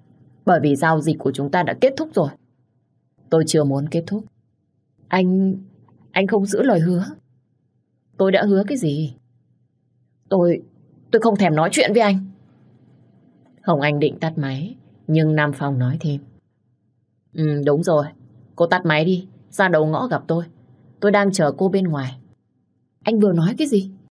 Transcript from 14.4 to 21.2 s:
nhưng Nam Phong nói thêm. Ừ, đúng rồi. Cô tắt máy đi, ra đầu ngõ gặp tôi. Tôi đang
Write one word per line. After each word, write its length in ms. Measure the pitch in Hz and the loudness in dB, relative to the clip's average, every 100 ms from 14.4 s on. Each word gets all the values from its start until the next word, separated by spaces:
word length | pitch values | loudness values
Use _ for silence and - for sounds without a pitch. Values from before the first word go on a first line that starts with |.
| 135 131 185 254 _ _ - | -6 -6 -10 -14 _ _ -2
nhưng 280 | 156 156 | 2 2
Nam 180 | 156 147 | 2 0
Phong 240 | 143 143 135 | -2 -4 -2
nói 180 | 123 160 | -2 -2
thêm. 200 | 156 143 - _ _ _ _ _ _ _ _ _ _ | -4 -6 -10 _ _ _ _ _ _ _ _ _ _
Ừ, 280 | - 156 147 143 | -4 -2 -2 0
đúng 160 | 147 | 0
rồi. 240 | 175 156 143 - - - - - | 2 0 0 -8 -20 -20 -12 -2
Cô 100 | 170 | 0
tắt 200 | 180 175 | 0 2
máy 180 | 151 | 2
đi, 240 | 165 185 - - _ | 2 0 -4 -18 _
ra 180 | - 190 | -2 2
đầu 180 | 160 156 | 2 2
ngõ 200 | 151 254 | -2 -4
gặp 160 | 220 - | -4 -4
tôi. 180 | 165 170 - _ _ _ _ | -4 -6 -14 _ _ _ _
Tôi 100 | 202 | 2
đang 220 | 202 | 2